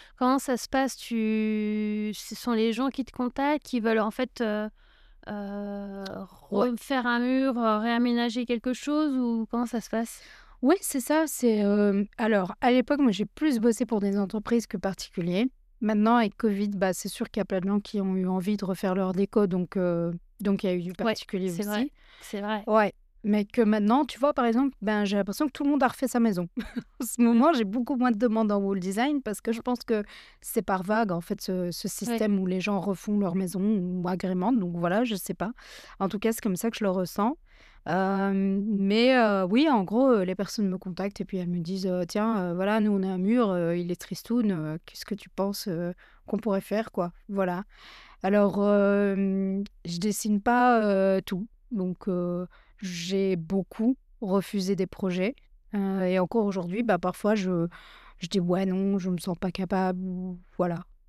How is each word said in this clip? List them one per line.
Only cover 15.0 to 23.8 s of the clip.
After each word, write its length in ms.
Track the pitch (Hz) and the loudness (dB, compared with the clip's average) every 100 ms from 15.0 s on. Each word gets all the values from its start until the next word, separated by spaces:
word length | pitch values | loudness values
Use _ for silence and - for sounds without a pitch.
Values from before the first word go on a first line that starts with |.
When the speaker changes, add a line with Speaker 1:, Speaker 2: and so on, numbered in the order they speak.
| - - 175 180 254 - _ - | -10 -6 -2 0 -2 -4 _ -6
Speaker 2:
Maintenant, 360 | 214 214 214 240 | 0 2 4 4
avec 200 | 214 - | 2 0
covid, 320 | 226 196 208 | 0 0 -2
bah, 240 | 202 190 | 0 0
c'est 160 | 180 196 | 0 -6
sûr 220 | - 226 | -6 -6
qu'il 100 | - | -4
y 40 | |
a 20 | 202 | -2
plein 140 | 190 | -2
de 60 | 190 | 0
gens 120 | 202 | -2
qui 220 | 202 208 | -2 -4
ont 120 | 190 | -2
eu 120 | 190 185 | 0 0
envie 300 | 185 180 208 | -2 -2 -2
de 60 | 185 | -2
refaire 280 | 185 196 | -2 -2
leur 200 | 185 185 | 0 0
déco, 320 | 185 196 226 208 | 0 0 2 2
donc, 320 | 185 180 196 | 0 -2 -2
euh, 340 | 180 170 170 170 - - | 0 0 -2 -6 -12 -6
donc 240 | 202 196 | -2 0
il 20 | 196 | 0
y 40 | |
a 40 | |
eu 80 | 180 | -2
du 80 | 175 | -4
Speaker 1:
Ouais, 40 | 185 | -4
Speaker 2:
particulier 500 | 226 214 - 190 185 | -4 -4 -4 -4 -4
Speaker 1:
c'est 140 | 170 | -4
Speaker 2:
aussi. 60 | 208 | -4
Speaker 1:
vrai, 200 | 208 269 - _ - | -2 -4 -8 _ -20
c'est 220 | - 202 | -12 -8
vrai. 200 | 208 214 202 | -4 -4 2
Speaker 2:
Ouais, 260 | 214 208 - _ _ | 4 4 0 _ _
mais 220 | 202 208 | 0 0
que 160 | 208 - | 2 2
maintenant, 420 | 214 214 | 4 4